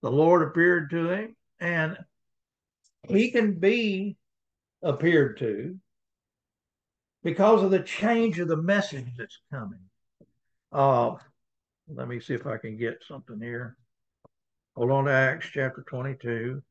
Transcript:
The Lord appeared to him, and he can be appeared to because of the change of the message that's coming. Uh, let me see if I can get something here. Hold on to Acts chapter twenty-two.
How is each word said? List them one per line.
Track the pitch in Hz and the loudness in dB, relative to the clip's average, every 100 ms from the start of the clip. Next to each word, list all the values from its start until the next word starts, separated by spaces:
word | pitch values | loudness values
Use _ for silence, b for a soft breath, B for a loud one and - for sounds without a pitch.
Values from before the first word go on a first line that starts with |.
The | 117 | 0
Lord | 135 160 175 | 4 6 6
appeared | 151 170 175 175 147 | 4 2 4 2 0
to | 170 165 | -4 -2
him, | 190 220 - _ _ | -4 -6 -14 _ _
and | 175 170 160 185 180 _ _ _ _ _ _ _ _ _ - | -4 -2 -4 -6 -18 _ _ _ _ _ _ _ _ _ 0
he | 190 247 | 2 2
can | 247 214 180 | 2 0 2
be | 190 240 220 190 202 - _ _ _ _ _ _ | 2 2 0 -2 -6 -8 _ _ _ _ _ _
appeared | 156 135 160 165 139 - | -4 0 4 4 2 0
to | 117 101 135 190 _ _ _ _ _ _ _ _ _ _ _ _ _ _ | -4 -4 -8 -12 _ _ _ _ _ _ _ _ _ _ _ _ _ _
because | 170 170 202 220 | -6 2 6 6
of | 196 | 4
the | 190 | 2
change | - - 214 226 233 170 | -2 -2 0 2 2 0
of | 175 | -2
the | 160 | -2
message | 170 202 196 139 123 123 | 0 0 0 -8 -10 -12
that's | 110 - _ | -14 -16 _
coming. | 139 107 92 92 _ _ _ _ _ _ _ _ | -12 -12 -14 -20 _ _ _ _ _ _ _ _
Uh, | 143 139 127 120 - - _ _ _ _ _ _ | 2 4 4 2 -2 -18 _ _ _ _ _ _
let | 139 127 | -12 -10
me | 120 | -10
see | - | -6
if | 123 - | -6 -6
I | 113 | -10
can | 113 110 | -10 -6
get | 117 - - | -6 -6 -16
something | 139 - 110 | -20 -16 -14
here. | 117 120 123 - _ _ _ _ _ _ _ _ _ | -10 -10 -12 -16 _ _ _ _ _ _ _ _ _
Hold | - 120 | -4 0
on | 135 | 2
to | 139 | 2
Acts | 131 131 156 - | 4 2 0 -8
chapter | - 131 127 127 | -4 -6 -6 -12
twenty-two. | 127 131 131 120 117 117 139 - | -10 -8 -8 -6 -6 -6 -10 -12